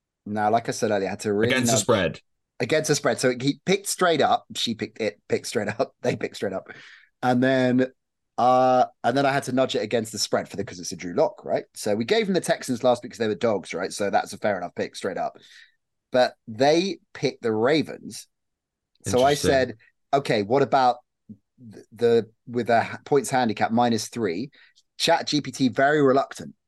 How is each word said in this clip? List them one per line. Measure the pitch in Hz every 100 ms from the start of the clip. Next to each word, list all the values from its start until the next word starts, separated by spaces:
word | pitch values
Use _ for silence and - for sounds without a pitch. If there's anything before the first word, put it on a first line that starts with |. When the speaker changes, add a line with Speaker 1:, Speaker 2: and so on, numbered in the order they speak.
| _ _ -
Speaker 1:
Now, | 107 107
like | 113 -
I |
said | 123 110
earlier, | 104 95
I |
had | 101
to | 110
really | 101 117
Speaker 2:
Against | 131 120
the |
Speaker 1:
nudge | 113
Speaker 2:
spread. | - 110 82 - _ _ _ -
Speaker 1:
Against | 120 156 151
the | 147
spread. | 135 110
So | 151 127
he | 135 - -
picked | 196 -
straight | - 180 156
up. | 107 113 - -
She | 123 107
picked | 107 -
it, | 107 - -
picked | 113 -
straight | 117 101
up. | 101 131 _
<laughs> |
They | 123 104
picked | - -
straight | 107
up. | 92 - - - - _ _
And | 127 123
then, | 131 131 127 123 127 - _ _ _ -
uh, | 120 127 127 127 120 _
and | 117 131
then | 139
I |
had | 139
to | 131
nudge | 127 127 123
it |
against | 104 120 110
the | 104
spread | - 113 90
for | 95
the, |
'cause | 98 90
it's | 85
a | 87
Drew | 87
Lock, | 92 156 -
right? | 69 123 -
So | - 107 104
we | 117
gave | 214 202
him |
the | 175
Texans | - 160 - 120
last | 127 120
week | 127
'cause | -
they | 110
were | 101
dogs, | 117 101 80
right? | 82 90
So | - 101
that's | 101 87
a | 98
fair | 107 95
enough | 87 -
pick | 92 -
straight | 101 87
up. | 80 - - - - _ _ _ _
But | 127 123 - -
they | 107 139 170 196 - _
picked | - 135 -
the | 117
Ravens. | 110 120 156 - - - 110 - _ _ _ _ _ _ _ -
So | 123
I | 135
Speaker 2:
Interesting. | 143 156
Speaker 1:
said, | 139 123 110 _ _ _
"Okay, | 139 135 117
what | 101 139
about | 123 139 127 120 _ _ - - _ _ 120
th-, | 101 -
the, | 107 117 117 107 _ -
with | 120 113
a | 113
ha-, | - - -
points | 143 117
handicap | 131 117 104 104
minus | 113 120 113 -
three?" | 120 104 85 139 _ _ _ _ -
Chat | - 165 -
G | 151
P | 135
T | - 127
very | 107 139 151
reluctant | 139 135 - - 127 -